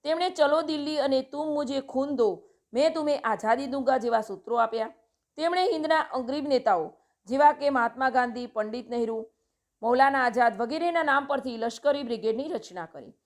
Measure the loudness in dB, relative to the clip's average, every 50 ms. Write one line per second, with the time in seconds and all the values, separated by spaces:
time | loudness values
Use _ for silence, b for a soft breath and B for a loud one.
0 | _ -2 -2 0 0 -2 2 2 4 4 4 2 2 0 -4 -4 -4 -2 -2 0
1 | 0 2 0 0 0 -2 -6 -6 -4 -2 -2 -2 -2 -2 -4 -6 -6 -4 -4 -4
2 | -2 -2 0 2 2 2 0 -4 b b b b b b 0 2 2 2 2 0
3 | -2 0 -2 -2 0 -2 -4 -2 0 0 0 0 0 -4 -4 -2 0 2 0 2
4 | 2 0 0 0 0 -2 -10 -12 _ -4 0 0 0 0 0 -4 -6 -6 -8 _
5 | _ _ _ _ _ _ _ -4 -2 0 0 2 0 0 0 -2 2 2 2 2
6 | 2 -2 -6 -6 -4 -4 -4 -4 0 0 0 2 4 2 2 2 0 -6 -10 _
7 | _ _ _ _ _ -4 2 6 6 6 6 4 -2 0 2 2 0 0 -2 -2
8 | -2 2 2 2 0 0 -4 -8 -10 -8 _ -6 -6 -4 -6 -10 -8 -6 -4 -4
9 | -2 -2 -4 -6 -8 -12 _ _ _ _ _ _ _ _ _ _ 0 2 4 6
10 | 6 4 4 2 2 2 4 4 2 2 2 0 -4 -4 -2 -2 -2 0 0 0
11 | 2 2 2 2 2 0 -4 -4 -2 -6 -6 -4 -4 -6 -6 -2 0 0 0 0
12 | -2 -4 -6 -2 0 -2 -2 -2 -4 -6 -6 -8 -8 -10 -12 -12 -12 -12 -14 -18
13 | -18 -18 -20 _ _